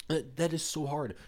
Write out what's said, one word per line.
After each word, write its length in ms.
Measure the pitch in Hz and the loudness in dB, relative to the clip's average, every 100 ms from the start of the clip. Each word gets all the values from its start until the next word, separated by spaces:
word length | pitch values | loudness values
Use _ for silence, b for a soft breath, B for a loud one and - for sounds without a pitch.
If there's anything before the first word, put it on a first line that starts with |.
| - | 0
that, 300 | 156 135 - | 0 0 2
that 160 | 170 | 2
is 100 | 160 | 2
so 220 | - 160 143 | 0 -2 0
hard. 300 | 147 131 B | 0 -2 B